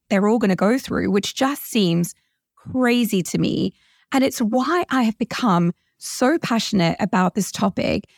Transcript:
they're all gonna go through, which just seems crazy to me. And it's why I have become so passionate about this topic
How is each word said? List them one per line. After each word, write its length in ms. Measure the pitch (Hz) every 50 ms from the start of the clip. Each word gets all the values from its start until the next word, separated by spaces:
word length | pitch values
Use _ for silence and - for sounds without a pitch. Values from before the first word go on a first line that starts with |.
| _ -
they're 160 | 208 196 202
all 120 | 208 226 240
gonna 180 | 220 202 185
go 220 | - 185 202 247 269
through, 320 | - - - - 175 190
which 240 | 190 202 - - -
just 300 | - 262 269 285 - -
seems 500 | - - 233 196 170 165 170 175 - - _ _ _ _ _ _ _ _
crazy 640 | _ - - - 254 254 240 240 240 240 202 - 190
to 140 | 165 - -
me. 380 | 165 160 - - - - 190 - _ _ _ _ _ _ -
And 140 | - 269 262
it's 140 | 269 - -
why 480 | 240 208 240 254 254 277 339 359 339 -
I 140 | - 262
have 160 | 240 220 220 -
become 560 | 233 - - - - 226 180 175 175 170 - _ _ _ _ -
so 400 | - - - - 247 254 330 330
passionate 580 | - - 240 226 - - - 190 170 165 165 -
about 360 | - 180 - 185 185 180 -
this 180 | 214 185 -
topic 540 | - - 202 196 - - - - 78 - - _ _